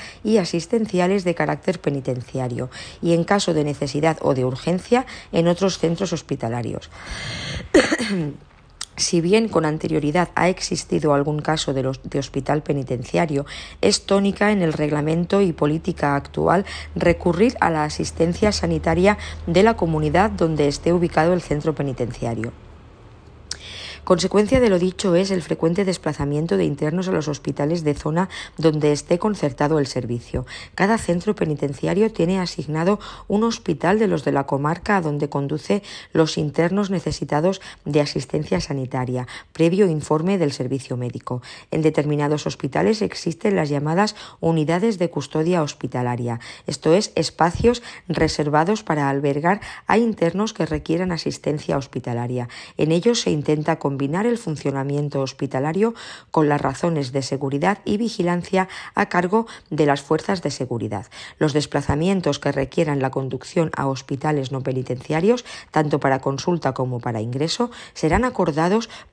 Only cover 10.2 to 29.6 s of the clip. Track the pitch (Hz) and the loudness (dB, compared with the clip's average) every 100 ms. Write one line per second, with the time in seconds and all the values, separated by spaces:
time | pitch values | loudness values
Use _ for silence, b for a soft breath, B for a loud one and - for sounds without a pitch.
10.2 | 170 - 170 185 - 175 - 170 151 143 | 0 2 0 0 -4 -4 -2 0 2 2
11.2 | 143 151 147 156 - 135 131 131 - 139 | 2 -2 -2 -2 -2 -2 -2 -4 -6 -6
12.2 | 135 139 135 151 151 143 127 127 131 - | -4 -4 -2 -2 0 -2 -2 -4 -2 0
13.2 | 170 139 143 B B B 190 202 - 196 | 0 0 -4 B B B 2 2 2 2
14.2 | 196 190 208 208 165 151 151 151 151 165 | 4 2 2 4 2 0 0 0 0 0
15.2 | 175 196 196 151 147 156 170 165 147 143 | 2 2 2 2 0 0 -2 -2 0 0
16.2 | 139 - - 175 196 B B 170 180 165 | -2 0 4 4 2 B B 0 2 2
17.2 | 180 165 233 - 170 160 151 - 160 - | 2 4 2 4 0 2 -2 -2 -4 0
18.2 | 165 170 208 202 170 160 170 165 190 208 | 0 2 0 2 0 0 2 4 4 2
19.2 | B B - 165 220 226 170 156 151 165 | B B 2 6 6 4 0 0 2 4
20.2 | 214 196 170 151 143 143 165 175 170 - | 2 2 2 4 2 2 2 2 2 2
21.2 | 160 180 - 147 156 151 143 127 120 127 | 4 2 0 -2 -2 -2 -2 -2 -4 -4
22.2 | 120 113 117 - - - - - - - | -6 -4 -6 -8 -20 -20 -20 -20 -20 -20
23.2 | - - - - B B B B - 180 | -20 -18 -14 -12 B B B B 2 2
24.2 | 185 196 208 262 240 185 185 180 196 170 | 4 4 4 6 6 4 2 0 2 4
25.2 | 196 190 - 156 165 170 190 175 160 143 | 4 -2 -2 0 0 2 0 0 -2 -2
26.2 | 143 147 165 196 160 143 151 175 180 175 | -2 0 0 2 0 0 -2 -2 0 -2
27.2 | 151 143 - 139 147 170 151 143 156 165 | -2 -4 -4 -2 0 0 0 -2 0 0
28.2 | 190 B B - 156 151 151 147 - 175 | -2 B B 2 2 4 2 2 0 0
29.2 | 220 202 147 - | 0 0 -2 0